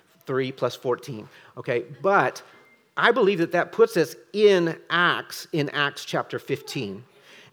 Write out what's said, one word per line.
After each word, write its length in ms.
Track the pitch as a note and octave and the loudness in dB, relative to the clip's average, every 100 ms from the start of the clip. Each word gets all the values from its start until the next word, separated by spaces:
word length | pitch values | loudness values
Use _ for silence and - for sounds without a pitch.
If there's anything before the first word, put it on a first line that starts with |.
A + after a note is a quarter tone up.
| _ _ - | _ _ -6
three 260 | C3 C3 | -4 -4
plus 240 | C3 B2 - | -4 -6 -4
fourteen." 540 | B2+ A#2+ - G#2+ - - - - | -4 -4 -6 -14 -16 -20 -20 -12
Okay, 280 | C#3 A#2+ - C#3 | -6 -4 -6 -4
but 400 | F#3+ G3 B2+ - - - _ _ _ - | 0 2 2 -4 -14 -20 _ _ _ 0
I 140 | G3+ | 2
believe 280 | A#3+ G3 F3+ | 4 2 2
that 120 | E3 | 0
that 220 | F3 - | 0 -2
puts 240 | - F#3 F3 | 2 4 4
us 180 | D3 - _ | -2 -4 _
in 480 | G3+ G#3 F#3 E3 - - | 4 6 6 2 -4 -2
Acts, 580 | E3 F3 A#2+ - - - | 2 2 0 -6 -14 -4
in 160 | D#3+ C#3+ | -2 -2
Acts 340 | C#3+ C#3+ - - | -2 -2 -4 -6
chapter 340 | D#3 - B2 | -4 -4 -8
fifteen. 640 | - C3+ - D3 G#2 G2 - _ - - - | -6 -8 -6 -8 -8 -10 -16 _ -20 -20 -6